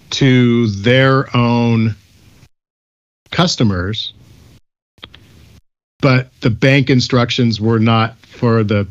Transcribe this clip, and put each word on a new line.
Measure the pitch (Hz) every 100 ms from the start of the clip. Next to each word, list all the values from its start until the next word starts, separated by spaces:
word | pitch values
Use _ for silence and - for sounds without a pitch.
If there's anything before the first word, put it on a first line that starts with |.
| -
to | - 135 127 120 120 117
their | 98 110 127 135 135 135 123
own | 120 120 117 113 110 107 _ _ _ _ _ _ _ _ _ _ _ _ _
customers, | - 175 - 113 92 90 113 - - - - - - _ _ _ _ - - _ - - - _ _ _ _
but | 143 127 131 _
the | 123
bank | 110 139 139 131
instructions | 139 123 127 120 - 120 101
were | 110 113
not | 113 113 110 -
for | - - 120 113
the | 107 104 98